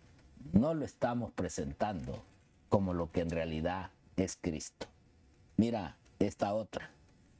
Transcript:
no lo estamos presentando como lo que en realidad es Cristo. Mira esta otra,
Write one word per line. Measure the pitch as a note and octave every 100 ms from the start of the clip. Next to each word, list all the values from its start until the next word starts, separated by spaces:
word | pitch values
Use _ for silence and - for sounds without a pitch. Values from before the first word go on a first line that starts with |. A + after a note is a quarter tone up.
| - - - - C#3
no | A2 D3+
lo | D#3+ A#2+
estamos | - B2 A#2+ A2
presentando | - F2+ - C#2+ C#2+ G#2+ F2+ B1+ - - - - _ -
como | G#2 F#2+
lo | F2+ E2
que | F2+
en | E2
realidad | E2 E2 D#2 E2+ F#2 F#2+ - - -
es | F#2 -
Cristo. | F2+ D#2 - - - - - - - - - -
Mira | A#2 A2+ D#2 - - -
esta | G2+ - G2+
otra, | G#2+ G#2+ - - - - - -